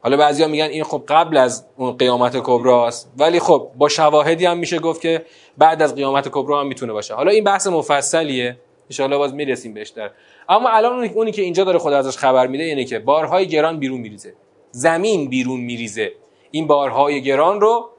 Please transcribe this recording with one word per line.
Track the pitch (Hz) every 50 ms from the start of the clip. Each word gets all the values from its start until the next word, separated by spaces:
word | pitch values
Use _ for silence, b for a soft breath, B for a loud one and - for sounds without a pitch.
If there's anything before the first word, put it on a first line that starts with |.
| _
حالا | 117 135
بعضیا | 143 147 147 147 139 160 156
می‌گن | 151 147 156
این | 151 135 156 151
خب | - - 143 - -
قبل | 147 156 170 160 160
از | 143 131 123 117 - - _ _
اون | - 131 123 120
قیامت | 127 135 123 123 123 123 123 123 131 117
کبراست، | 127 127 120 117 127 123 120 120 117 117 - - - _ 123
ولی | 143 165 175 175
خب | 170 - 170 135 - - -
با | 123 143 147
شواهدی | 147 - 160 151 147 151 143 151 165 165 180
هم | 180 175 175
می‌شه | 165 147 175 165
گفت | 156 165 160 165
که | - 165 165 160 165 b b b b b b -
بعد | 147 160 160 156 156
از | 147 123
قیامت | 131 139 135 135 139 139 139 -
کبرا | 147 131 135 147 143
هم | 143
می‌تونه | 139 131 - 135 117 110
باشه. | 107 104 - 107
حالا | 113 139 175
این | 208 220 208
بحث | 196 196 190 -
مفصلیه، | 202 180 160 147 - 147 143 139 - - 165 165 147 135 127 123 123 123 123 _ _ _ _ _ _
انشاءالله | 131 - 135 135 139 143
باز | 143 139 131
می‌رسیم | 143 147 131 127 120 127 113 104
بهش | 107 107 -
در. | - 117 107 101 b b b b b b b b
اما | 180 214 240 247
الان | 226 220 220 240 247
اونی، | 254 240 214
اونی | - 208 226 220 208
که | 202 196
اینجا | 180 170 170 196
داره | 190 180 160
خدا | - 156 143 139
ازش | 135 135 127
خبر | - - 135 131 131 127
می‌ده | 127 131 139 160
اینه | 165 156 139 127
که | 120 123 110
بارهای | 107 123 143 156 160 147 160 185 190 180
گران | 156 151 151 160 165 156
بیرون | 139 135 131 127
می‌ریزه، | 117 110 104 98 - 95 90 _ _ _ _ _ _ _
زمین | _ 123 127 165 165 165 185 220 220 185 147 131
بیرون | 127 131 127 127 131 127
می‌ریزه. | 123 120 123 117 117 110 101 113 107 101 - - _ b b b b b
این | b 151 160
بارهای | 147 147 143 139 131 117 123 143 147 147 143 143
گران | 135 135 135 151 175 202 214
رو | 202 214 233 233 233 - -